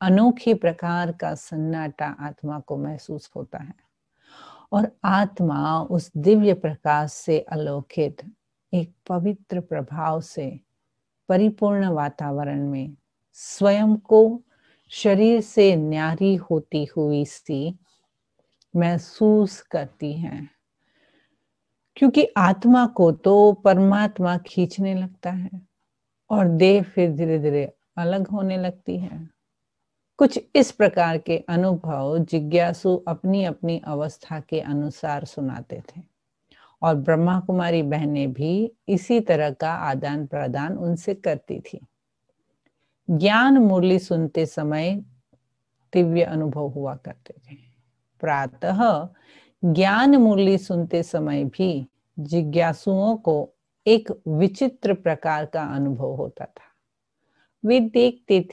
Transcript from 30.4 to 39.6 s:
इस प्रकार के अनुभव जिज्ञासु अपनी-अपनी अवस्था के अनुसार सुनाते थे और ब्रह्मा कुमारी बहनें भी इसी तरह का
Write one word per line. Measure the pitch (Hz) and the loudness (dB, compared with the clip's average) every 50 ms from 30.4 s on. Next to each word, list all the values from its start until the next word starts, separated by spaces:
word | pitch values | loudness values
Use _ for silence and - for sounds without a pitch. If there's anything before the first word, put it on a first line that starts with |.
| - _ - | -6 _ 2
इस | 294 254 - - | 4 4 4 2
प्रकार | - 214 202 - 180 170 165 165 156 | 2 2 2 4 2 0 0 0 -2
के | - - 165 - - - | -2 -2 -4 -4 -2 -2
अनुभव | 170 170 185 190 180 165 170 165 151 139 135 143 156 165 | -2 0 0 0 0 -2 -4 -6 -6 -4 -4 -2 -2 -2
जिज्ञासु | 160 - - 160 151 151 165 175 170 175 170 - - 190 180 180 - 170 | -2 -2 -2 -4 -2 0 2 2 2 0 -2 -2 0 0 0 0 -2 -6
अपनी-अपनी | 160 - - 185 190 202 190 175 147 - - 165 165 165 - | -8 -4 -2 -2 -2 0 -2 -2 -4 -6 -4 -4 -4 -6 -6
अवस्था | 151 151 143 151 156 - - - - 160 151 | -6 -6 -6 -6 -6 -8 -12 -14 -14 -12 -12
के | 143 - 160 156 | -8 -6 -6 -6
अनुसार | - 147 143 147 147 151 143 - - 156 147 143 - | -4 -4 -4 -4 -4 -6 -8 -8 -8 -6 -6 -8 -8
सुनाते | - - - 139 131 123 120 113 - - - | -10 -10 -8 -8 -8 -8 -10 -12 -14 -16 -16
थे | - - - 175 180 _ _ _ _ _ _ _ _ _ _ _ _ _ _ _ - | -16 -18 -20 -20 -20 _ _ _ _ _ _ _ _ _ _ _ _ _ _ _ -2
और | 165 160 | 0 0
ब्रह्मा | 143 135 165 160 160 170 175 180 185 | 0 0 0 0 2 2 2 0 0
कुमारी | 180 - 185 180 175 170 170 165 151 | -2 -2 -2 -2 0 0 0 -2 -2
बहनें | 143 151 151 151 147 147 143 139 135 127 | -2 -2 -2 -2 -2 -2 -2 -2 -4 -4
भी | 123 143 160 175 202 226 226 - _ _ - | -4 -4 -2 -2 -2 -2 -4 -6 _ _ -4
इसी | 196 180 - - 240 233 | -2 -2 0 0 0 0
तरह | 226 - 170 147 151 147 | 2 2 0 0 0 -2
का | 135 - | -4 -4